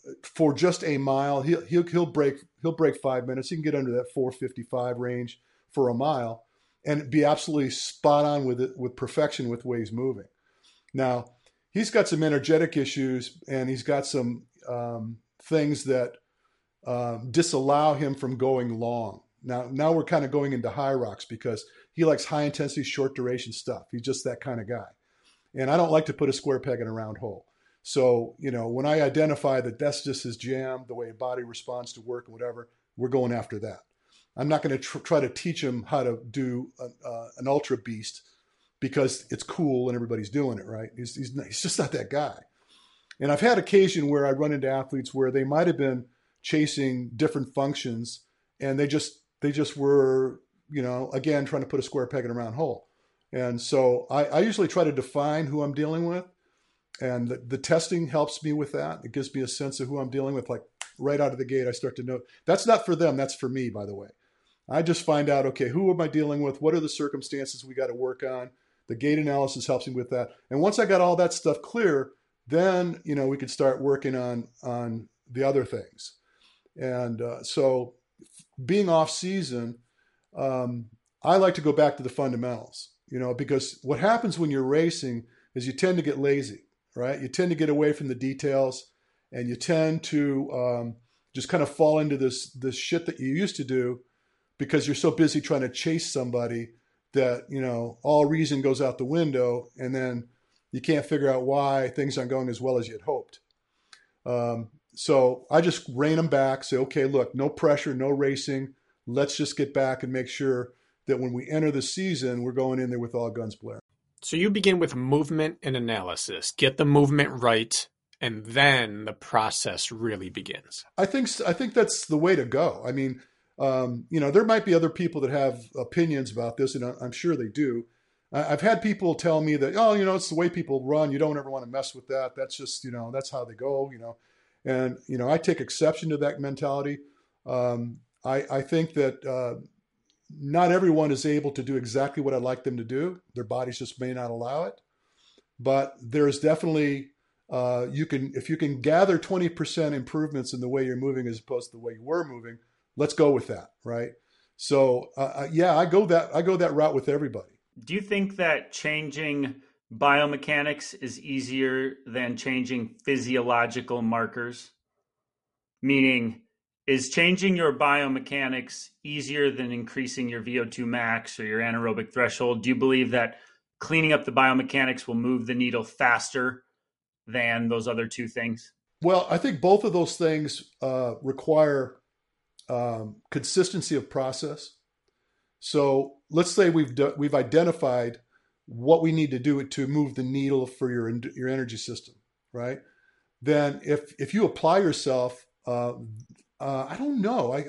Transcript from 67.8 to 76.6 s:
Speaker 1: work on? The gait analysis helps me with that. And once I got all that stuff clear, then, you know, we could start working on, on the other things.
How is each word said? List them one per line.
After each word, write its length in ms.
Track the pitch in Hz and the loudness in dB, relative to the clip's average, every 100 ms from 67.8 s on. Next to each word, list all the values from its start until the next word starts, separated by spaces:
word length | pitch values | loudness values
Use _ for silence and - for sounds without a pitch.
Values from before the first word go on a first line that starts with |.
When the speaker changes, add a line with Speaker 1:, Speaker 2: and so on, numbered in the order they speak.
| 131 | -4
Speaker 1:
work 300 | 120 127 127 | -2 -4 -4
on? 260 | 135 127 127 _ _ _ _ | -8 -8 -10 _ _ _ _
The 80 | 117 | -2
gait 220 | 143 151 | 2 2
analysis 480 | 147 139 139 135 - | 2 0 0 -2 -2
helps 200 | 127 135 | -2 -2
me 80 | |
with 160 | 123 123 | -6 -4
that. 200 | 123 117 - _ | -4 -4 -10 _
And 100 | 135 | 2
once 200 | 185 208 | 2 2
I 60 | 208 | 4
got 140 | 190 | 6
all 140 | 180 175 | 6 4
that 160 | 175 | 2
stuff 300 | - 160 147 | 2 0 0
clear, 480 | - 233 208 139 131 _ _ _ - | -4 0 2 2 0 _ _ _ -2
then, 520 | 156 190 180 180 160 | 2 4 4 0 -4
you 100 | - | -4
know, 140 | 143 135 | -2 0
we 80 | 135 | -2
could 140 | 131 | -6
start 300 | - 135 131 | 2 2 2
working 360 | 135 139 139 131 | 2 2 0 -2
on, 320 | 123 120 117 _ | -4 -6 -8 _
on 460 | 131 120 120 113 110 _ _ | -8 -6 -4 -8 -10 _ _
the 140 | 123 | 0
other 200 | 135 135 | 2 2
things. 500 | 123 113 - _ - _ _ _ _ _ | 0 -6 -10 _ -20 _ _ _ _ _